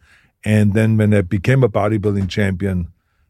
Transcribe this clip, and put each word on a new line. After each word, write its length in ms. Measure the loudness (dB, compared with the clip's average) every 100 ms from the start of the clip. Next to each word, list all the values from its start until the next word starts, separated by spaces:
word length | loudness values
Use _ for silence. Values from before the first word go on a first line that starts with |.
| _ _ _ _
And 300 | 0 2 2
then 240 | 2 0 2
when 160 | 2
I 80 | 2
became 420 | 0 -2 0 2
a 60 | 2
bodybuilding 600 | 0 -2 -2 -2 -2 -4
champion, 580 | -2 -2 -2 -4 -4 -6 -12 _ _ _